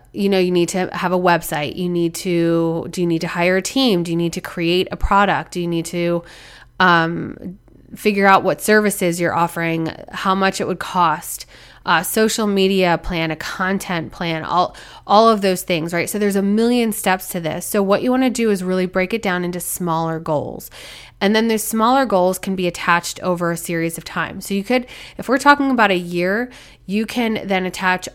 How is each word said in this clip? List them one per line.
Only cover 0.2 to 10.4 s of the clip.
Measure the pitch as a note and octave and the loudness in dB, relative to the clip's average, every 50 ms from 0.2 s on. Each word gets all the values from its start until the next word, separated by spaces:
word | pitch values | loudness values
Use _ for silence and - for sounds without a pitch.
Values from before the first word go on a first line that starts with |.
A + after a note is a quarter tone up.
| G3 G3 | 0 2
know, | G3 | 2
you | F#3+ F#3 F3+ | 2 2 4
need | F3+ F3 E3+ E3 | 2 2 2 2
to | - F#3 F#3 - - | 0 -2 -4 -4 -4
have | F3+ F#3 F3 F#3 | -4 -2 0 0
a | |
website. | F3+ F3+ F3+ F3 E3 - - E3+ D3 D3+ B2+ - | 2 4 4 2 2 0 -4 -6 -6 -6 -6 -6
You | - F3+ F3 | -4 -4 -2
need | F3 F3 E3+ E3+ E3+ | 0 0 0 -2 -2
to, | - - F#3+ F3 E3+ E3+ E3 E3 E3 E3 E3 E3 E3 - - | -4 -4 -2 0 2 2 2 2 2 0 0 -2 -4 -6 -6
do | - F#3 | -4 -2
you | F3 | 0
need | E3+ E3 D#3+ | 0 0 0
to | F3 | -2
hire | E3 - F3+ F3 F3+ F#3 | -4 -2 0 0 2 2
a | F#3+ F#3 | 0 0
team? | - - C4+ C4+ A#3+ F#3+ F3 E3+ | -2 0 2 2 2 2 2 0
Do | F3 | -2
you | E3 | -2
need | E3+ E3+ E3+ - | -2 -2 -2 -4
to | F#3 | -6
create | - - - F3+ E3+ E3 F3 F#3 F#3 - | -10 -10 -6 -4 -2 0 0 0 0 -2
a | - | -4
product? | - - - G#3 G3+ G3+ F#3+ D#3+ C#3 D#3+ - - | -4 0 2 2 4 4 2 2 0 -2 -6 -6
Do | F3+ | -6
you | F3 | -4
need | E3+ E3+ E3 D#3+ | -2 -2 -4 -4
to, | - - F3 E3+ E3+ E3+ E3+ E3+ - - - - - - - - - _ - | -4 -4 -2 -2 0 0 -2 -4 -8 -20 -20 -20 -20 -20 -20 -20 -8 _ 2
um, | F#3 F#3 F3 E3+ E3 E3 E3+ E3 - - - - - F#3 F#3 - _ - - - - - - | 4 6 6 6 4 2 -2 -4 -6 -8 -10 -12 -12 -14 -14 -14 _ -20 -20 -20 -20 -20 -8
figure | - - G#3+ G3+ G3 G3 | -2 -2 0 2 4 6
out | G3 F#3+ E3 - | 6 6 6 4
what | F#3 C#3+ - | 2 -2 0
services | - G#3+ G#3+ G#3+ G#3+ G3+ G3 - F#3 F3 E3+ | 2 4 4 4 4 2 0 0 0 0 0
you're | F3 E3+ E3 - | 0 0 0 0
offering, | E3 E3+ E3 - E3+ E3 E3 E3 E3 D#3+ D#3+ - - - - | 0 0 -2 -2 -4 -2 -2 -2 -2 -2 -4 -6 -10 -14 -14
how | - - - G3 F#3+ | -10 -4 0 0 2
much | F#3+ | 2